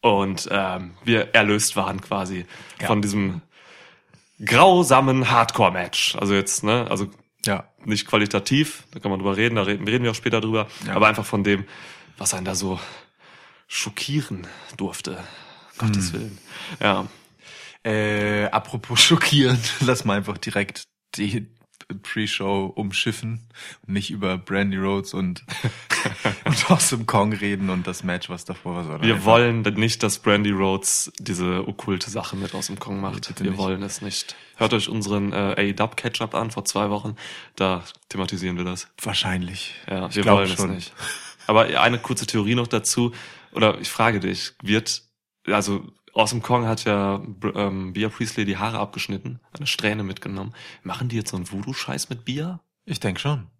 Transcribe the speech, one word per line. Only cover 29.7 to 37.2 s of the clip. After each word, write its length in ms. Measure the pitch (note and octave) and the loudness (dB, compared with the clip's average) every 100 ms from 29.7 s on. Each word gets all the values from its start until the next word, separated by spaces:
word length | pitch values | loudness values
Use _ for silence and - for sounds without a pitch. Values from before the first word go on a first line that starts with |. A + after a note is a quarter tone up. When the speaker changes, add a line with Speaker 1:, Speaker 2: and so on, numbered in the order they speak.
| G#2+ A2+ A2+ | 2 0 2
Speaker 1:
dass 160 | A2+ - | 0 0
Brandy 320 | - G#2 G#2 | 4 4 4
Rhodes 600 | G2 F#2+ G2 - - - - | 2 2 2 0 -2 -2 -8
diese 480 | G2 F2 F2+ F2+ - | -6 -2 0 0 -4
okkulte 420 | G2+ - F#2+ - | -6 -4 -4 -2
Sache 240 | A2 - | -6 -6
mit 220 | G2 F#2+ F#2+ | -6 -6 -6
Awesome 220 | - G2+ | -8 -8
Kong 200 | - G2 | -8 -6
macht. 280 | G2 G2+ - | -6 -6 -10
Speaker 2:
Bitte 160 | - | -6
Speaker 1:
Wir 80 | G2 | -4
Speaker 2:
nicht. 60 | F#2+ | -2
Speaker 1:
wollen 220 | F#2+ F#2+ | -2 -2
es 160 | G2 - | -6 -8
nicht. 320 | G2+ - - - - - | -8 -8 -8 -14 -20 -2
Hört 180 | A2 | 2
euch 140 | A2+ G#2 | 2 0
unseren, 440 | A2+ G2+ G#2 G2+ | -4 -2 0 0
äh, 220 | F#2+ G2 - | 0 0 0
A-E-W 320 | G2+ G2 A2+ | 0 0 -2
Catch-Up 400 | - A#2+ - A2+ | -2 -6 -4 -4
an 160 | E2+ A2+ | -2 -4
vor 140 | A2 | -6
zwei 260 | F#2+ G2 G#2 | -4 -2 0
Wochen. 240 | G#2 G#2 G#2 | -2 -4 -10